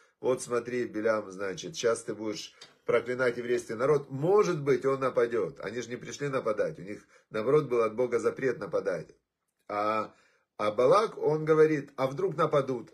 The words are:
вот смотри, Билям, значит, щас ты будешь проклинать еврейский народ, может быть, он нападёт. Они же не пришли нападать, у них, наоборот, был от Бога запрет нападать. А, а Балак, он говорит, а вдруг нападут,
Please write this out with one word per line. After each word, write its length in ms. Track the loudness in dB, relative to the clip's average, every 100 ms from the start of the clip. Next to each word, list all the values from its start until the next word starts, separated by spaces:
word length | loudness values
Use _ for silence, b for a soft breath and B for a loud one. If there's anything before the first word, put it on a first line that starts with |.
| b b
вот 220 | -2 -2
смотри, 440 | -2 -4 -4 -4 -4
Билям, 440 | -2 0 0 -2
значит, 440 | -8 -8 -6 -10 -2
щас 260 | 0 0
ты 120 | -2 -8
будешь 400 | -6 -8 -10 B B B 0
проклинать 520 | 0 0 0 0 0
еврейский 380 | -2 -2 -2 -2
народ, 340 | 2 2 0
может 520 | -4 2 4 4 0
быть, 240 | 0 0 2
он 160 | 0
нападёт. 580 | 0 2 2 0 -4 -6
Они 220 | -10 -8
же 80 | -8
не 80 | -10
пришли 320 | -10 -8 -4
нападать, 500 | -2 -2 -2 -2 -4
у 20 |
них, 240 | -12 -14 -16 b b
наоборот, 360 | -4 2 2 4
был 160 | 2
от 120 | 0
Бога 260 | 0 0 0
запрет 380 | 0 0 -2 -2
нападать. 560 | -4 0 0 0 -4 -18 _ _ _ _ -6
А, 480 | -2 0 0 -2 b b b b -4
а 140 | 0
Балак, 460 | 4 6 6 4 -2
он 260 | 0 0
говорит, 480 | 4 6 6 4 -4 -4
а 100 | -4
вдруг 300 | -2 -2 0
нападут, 560 | 2 2 0 -2 -8